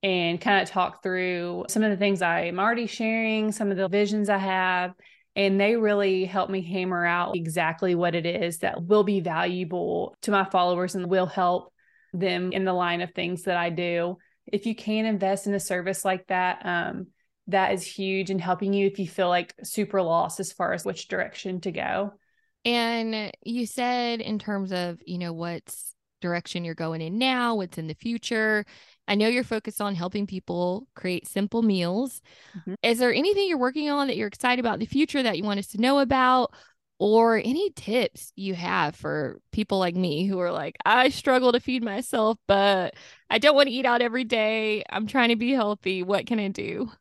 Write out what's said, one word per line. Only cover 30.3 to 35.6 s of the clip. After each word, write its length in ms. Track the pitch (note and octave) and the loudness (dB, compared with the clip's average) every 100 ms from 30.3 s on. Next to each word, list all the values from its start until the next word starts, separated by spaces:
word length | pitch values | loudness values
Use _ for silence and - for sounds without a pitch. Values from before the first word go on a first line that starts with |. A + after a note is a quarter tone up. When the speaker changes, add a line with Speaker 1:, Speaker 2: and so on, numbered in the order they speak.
| F#3 - F3 F3+ F#3+ C4+ | -6 -6 -2 0 -2 -8
Speaker 2:
create 320 | - F#3 F3+ - | -8 -4 -4 -4
simple 360 | - G3+ A#3+ | -4 -2 2
meals. 580 | A3 F#3+ F3 F#3+ C4 - _ - - F#3+ | 2 2 2 -2 -4 -8 _ -20 -20 -14
Speaker 1:
Mm-hmm. 200 | F3 F#3 | -10 -4
Speaker 2:
Is 160 | A3+ A#3 | 0 2
there 120 | B3 | 2
anything 360 | - E4+ G4+ G4 | 4 2 2 2
you're 100 | D#4 | 2
working 320 | B3 C#4 D4 | 0 0 0
on 160 | C#4+ C#4 | 0 0
that 100 | G#3 | -2
you're 100 | G#3+ | -4
excited 320 | - B3+ B3 | -2 0 2
about 160 | A#3+ G3+ | 0 -2
in 60 | |
the 40 | A3 | -2
future 380 | C4+ D#4 C#4+ | 0 2 2
that 140 | B3 E3+ | 0 0
you 60 | |
want 140 | G#3 | -2
us 100 | G3+ | -2